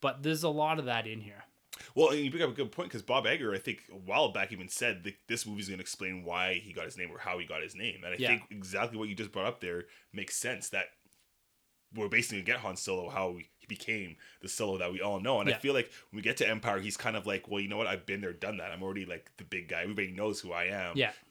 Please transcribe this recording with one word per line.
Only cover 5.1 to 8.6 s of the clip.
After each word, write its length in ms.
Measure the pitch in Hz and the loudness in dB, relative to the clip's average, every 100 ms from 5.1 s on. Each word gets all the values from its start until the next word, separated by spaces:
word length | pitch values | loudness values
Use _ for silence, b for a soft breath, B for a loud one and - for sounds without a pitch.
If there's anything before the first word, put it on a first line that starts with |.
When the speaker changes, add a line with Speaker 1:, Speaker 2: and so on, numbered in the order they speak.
| - - | -8 -4
Speaker 2:
this 180 | 117 110 | -4 -2
movie's 220 | 104 95 | -6 -6
gonna 120 | 92 | -6
explain 440 | 92 - 95 92 | -6 -4 -4 -4
why 300 | 87 87 92 | -2 0 2
he 180 | 92 101 | 0 -2
got 120 | 87 | -8
his 120 | 80 - | -8 -6
name 120 | 90 | -8
or 80 | 80 | -6
how 200 | 101 90 | -4 -4
he 80 | 82 | -4
got 160 | 80 | -6
his 120 | 80 | -6
name. 300 | 90 113 87 | -6 -6 -6
And 80 | - | -6
I 40 | 90 | 0
Speaker 1:
Yeah. 100 | 120 | 2
Speaker 2:
think 140 | 117 - | 2 0
exactly 480 | 104 | -10